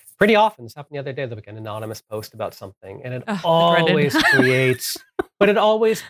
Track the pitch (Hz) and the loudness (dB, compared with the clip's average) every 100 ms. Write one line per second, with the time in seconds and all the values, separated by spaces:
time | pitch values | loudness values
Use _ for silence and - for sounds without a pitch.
0 | - - 208 208 214 - 113 151 143 143 | -10 0 4 4 2 -2 -18 -18 -14 -10
1 | 139 131 131 110 101 110 110 107 110 110 | -10 -8 -8 -10 -14 -14 -10 -10 -10 -12
2 | - 107 107 107 98 - 98 - 98 98 | -12 -12 -12 -10 -10 -10 -20 -18 -20 -16
3 | 127 127 170 202 170 165 170 170 165 160 | -12 -10 -8 -4 0 2 4 4 4 2
4 | 143 311 339 - 127 127 131 127 - - | 2 2 2 4 4 2 2 0 -4 -10
5 | _ - - - 202 208 214 220 226 220 | _ -12 -8 0 2 4 2 2 2 -2
6 | - | -6